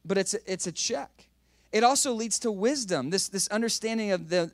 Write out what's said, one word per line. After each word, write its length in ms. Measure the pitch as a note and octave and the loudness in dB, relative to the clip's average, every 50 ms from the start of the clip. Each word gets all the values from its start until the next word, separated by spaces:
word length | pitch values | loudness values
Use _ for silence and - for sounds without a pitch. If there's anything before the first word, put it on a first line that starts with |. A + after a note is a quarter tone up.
| - | -4
But 140 | D#3 G3 G3 | 0 0 2
it's 160 | F#3+ - - | 2 0 -2
a, 180 | - - - F#3+ | -4 -4 -6 -6
it's 140 | F3+ - | -4 -4
a 60 | F3+ D#3+ | -6 -4
check. 560 | - - - - C#4+ C#4 - _ - - _ _ _ _ _ _ _ _ _ | -4 -4 -2 -2 -4 -4 -8 _ -20 -20 _ _ _ _ _ _ _ _ _
It 140 | - G#3+ A3+ | 2 4 6
also 280 | A#3+ C#4 C4+ - C#4+ A#3+ | 6 6 4 2 0 0
leads 280 | A3 A3+ A3+ - - | -2 -2 -2 -2 -2
to 100 | - A#3 | 0 -2
wisdom, 600 | G#3+ F#3+ G3 A#3+ D4+ C#4+ A#3+ F#3 F3 C#3+ B2 C#3 | 0 2 2 2 2 0 0 -2 -2 0 0 0
this, 180 | F3 G3 - - | 0 -2 -2 -2
this 180 | - G3 - - | -2 -2 -2 -2
understanding 600 | G3+ G#3+ A#3 A3+ - - - A3+ A3+ A3+ G#3+ G#3 | 0 0 0 0 -2 -2 -2 -2 -2 -2 0 0
of 180 | F#3+ F3+ E3 D#3 | 0 -2 0 0
the, 220 | E3+ F3+ E3+ E3 | 0 0 0 0